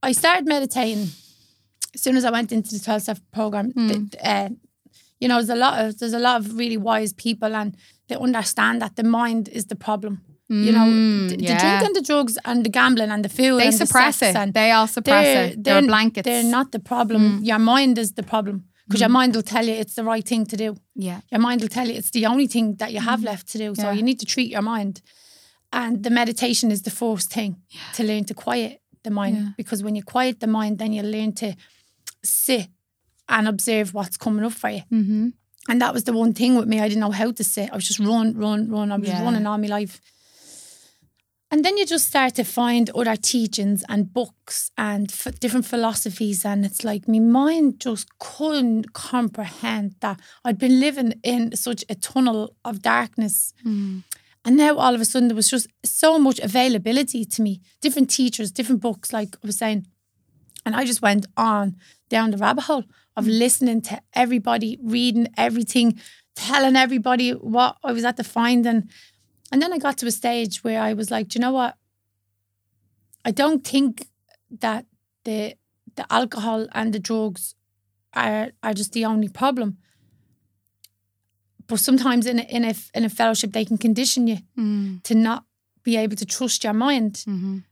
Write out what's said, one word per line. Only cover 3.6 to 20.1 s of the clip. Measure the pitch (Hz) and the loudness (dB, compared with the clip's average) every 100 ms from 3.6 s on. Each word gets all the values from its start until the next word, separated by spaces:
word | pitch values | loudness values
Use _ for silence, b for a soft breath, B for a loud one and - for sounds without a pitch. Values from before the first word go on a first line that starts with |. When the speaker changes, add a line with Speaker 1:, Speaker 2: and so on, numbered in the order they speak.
| 214 | -4
Speaker 2:
Mm. | 254 226 208 208 | 0 0 0 -4
Speaker 1:
The, | - - | -6 -2
uh, | 202 196 233 _ _ _ b b _ | -2 -2 -8 _ _ _ b b _
you | 247 | 0
know, | 240 | 2
there's | 226 | 2
a | 240 | 2
lot | 254 262 | 2 2
of, | 220 208 | -2 -2
there's | 233 | -4
a | 233 | 0
lot | 240 247 | 2 2
of | 208 226 | 0 -4
really | 240 226 | -4 -2
wise | 202 220 214 | 0 0 -2
people | 196 233 226 220 220 | -4 -4 -2 -2 -2
and | 208 - b b _ | -6 -8 b b _
they | 247 | -4
understand | 247 233 214 - 214 233 | 0 0 -2 2 2 2
that | 220 - | -4 0
the | |
mind | 226 233 233 226 202 | 2 2 2 -2 -4
is | - 196 | -8 -8
the | 214 | -8
problem. | - 214 208 196 - _ _ | -4 -4 -4 -10 -12 _ _
You | 214 214 | 0 4
know, | 220 220 | 6 6
Speaker 2:
Mm, | 226 220 208 185 | 6 4 2 0
Speaker 1:
the, | 180 | -2
the | |
Speaker 2:
yeah. | 180 170 | 0 4
Speaker 1:
drink | 190 196 202 | 4 4 4
and | 392 | 0
the | 269 | 2
drugs | 294 262 220 - | 2 2 -2 -2
and | 240 226 | 0 2
the | |
gambling | 233 254 247 214 | 4 4 4 0
and | 208 202 | -2 -4
the | |
food | - 262 254 | 2 2 6
Speaker 2:
They | 247 | 4
Speaker 1:
and | |
the | 226 330 | 4 4
Speaker 2:
suppress | 254 262 294 | 6 4 4
Speaker 1:
sex | 226 | 2
Speaker 2:
it. | 190 | 2
Speaker 1:
and | 202 | 0
Speaker 2:
They | 208 220 | 2 4
all | 226 220 | 4 4
suppress | - 233 285 294 | 0 4 6 6
Speaker 1:
they're, | 269 247 | 4 0
Speaker 2:
it. | 196 | -2
They're | 208 294 | 4 4
Speaker 1:
they're, | 277 | 6
Speaker 2:
blankets. | 214 226 220 190 | 6 4 0 -2
Speaker 1:
they're | 240 233 240 | 0 2 2
not | 269 | 0
the | 226 | -4
problem. | - 247 233 220 214 202 | -4 -2 0 4 4 4
Speaker 2:
Mm. | 214 | 0
Speaker 1:
Your | 214 | 2
mind | 226 254 277 233 | 4 6 4 2
is | 220 | 0
the | - | -6
problem. | - 220 202 202 - _ _ | -4 -2 -2 -6 -10 _ _
'Cause | 202 | 2
your | 226 | 4
Speaker 2:
Mm. | 247 | 6
Speaker 1:
mind | 254 226 | 4 2
will | |
tell | - 226 233 | -2 -2 0
you | |
it's | 220 214 - | -2 -6 -6
the | |
right | 220 | -2